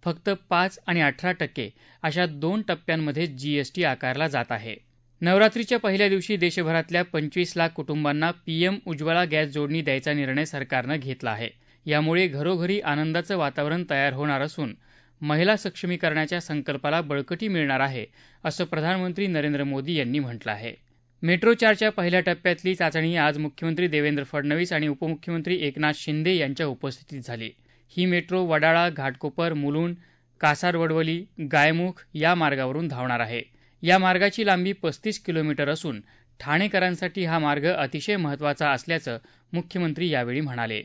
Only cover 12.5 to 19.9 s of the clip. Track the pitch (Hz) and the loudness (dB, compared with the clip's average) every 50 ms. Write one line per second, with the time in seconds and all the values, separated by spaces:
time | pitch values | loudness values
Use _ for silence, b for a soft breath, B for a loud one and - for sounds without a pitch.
12.5 | 190 170 170 175 202 208 - 151 147 147 156 160 156 170 170 - 202 180 151 139 | 0 0 0 0 -2 -2 -2 -2 0 0 0 0 0 -2 -2 -2 -2 -2 -2 -2
13.5 | 131 - 143 151 165 175 170 - 147 139 139 143 127 135 147 151 139 135 139 151 | -2 -2 -2 0 -2 -2 -2 -2 0 0 2 0 0 0 0 0 0 0 -2 -4
14.5 | - - 147 117 - - b b b b b b b b 156 147 151 156 175 202 | -4 -4 -6 -6 -6 -10 b b b b b b b b -2 0 2 4 4 4
15.5 | 214 208 - 190 - - - 175 180 165 - 160 156 156 156 147 180 175 165 - | 2 2 0 -6 -8 -6 -4 -4 -2 0 0 0 2 0 0 0 -2 -4 -4 -4
16.5 | 151 147 131 - 143 139 - 147 151 170 165 143 147 139 135 - 170 170 220 214 | -4 -4 -2 -4 -4 -2 -2 0 0 0 0 -2 -2 -4 -4 -4 -4 -4 -2 0
17.5 | 190 165 151 139 135 131 135 139 131 123 107 - b b b b b b b 165 | 0 0 0 2 2 0 0 0 -2 -6 -8 -10 b b b b b b b -4
18.5 | - - 180 160 - 156 151 170 185 190 180 180 175 185 202 190 170 151 147 151 | -4 -4 -4 -2 -2 -2 0 0 0 0 -2 -2 -2 -2 -2 0 0 0 0 0
19.5 | 147 139 143 139 139 135 135 151 | 0 0 -2 -2 -2 -4 -2 -2